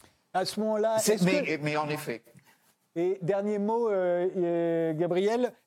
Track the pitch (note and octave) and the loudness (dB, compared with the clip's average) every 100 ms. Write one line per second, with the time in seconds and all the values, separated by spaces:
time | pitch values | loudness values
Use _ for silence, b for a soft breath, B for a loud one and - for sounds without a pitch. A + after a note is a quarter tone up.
0 | b b b F3+ F#3 - A3 G#3+ A3 A3 | b b b -4 -4 -2 -2 0 0 0
1 | G#3+ G#3+ F3 D3+ C#3+ D3+ D3+ D3+ D3+ D3 | 2 4 4 2 0 -2 0 -2 -2 -4
2 | C#3+ A#2 - - b b b _ _ E3 | -6 -10 -10 -20 b b b _ _ -4
3 | F3+ G3 E3+ G3 G3+ G#3+ G3+ A3+ A#3 G3 | -2 -2 -2 -2 0 -2 0 0 0 0
4 | F3+ F3 F3+ F#3+ F3 E3+ E3+ E3 E3 D#3 | 2 2 0 0 0 0 0 0 0 0
5 | F3 F3 G3+ A#3 B3 - | 0 2 0 0 -2 -4